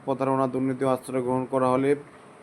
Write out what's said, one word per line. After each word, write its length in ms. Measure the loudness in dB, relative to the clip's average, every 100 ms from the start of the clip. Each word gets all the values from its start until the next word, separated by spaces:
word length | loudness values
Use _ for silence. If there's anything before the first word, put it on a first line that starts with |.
| -4
প্রতারণা, 420 | -2 0 2 0
দুর্নীতি 380 | 0 -2 0 0
আশ্রয় 360 | 0 -2 -4
গ্রহণ 240 | 0 -2 0
করা 180 | 0 2
হলে 260 | 2 2 0 -4 -20 -20 -20